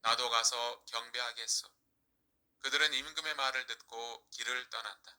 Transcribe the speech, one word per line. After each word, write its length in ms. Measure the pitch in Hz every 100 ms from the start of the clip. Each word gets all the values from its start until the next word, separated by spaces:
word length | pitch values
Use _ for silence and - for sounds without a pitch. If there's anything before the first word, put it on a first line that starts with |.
나도 300 | 113 120 123
가서 540 | 117 117 123 120 117 -
경배하겠소." 800 | 117 120 120 120 117 113 - - _ _ _ _ _ _ _ _ _
그들은 340 | 135 139 151
임금의 400 | 131 143 156 156
말을 320 | 147 135 131 123
듣고 640 | 117 - 117 117 117 _
길을 400 | - 117 127 123
떠났다. 480 | 117 110 98 -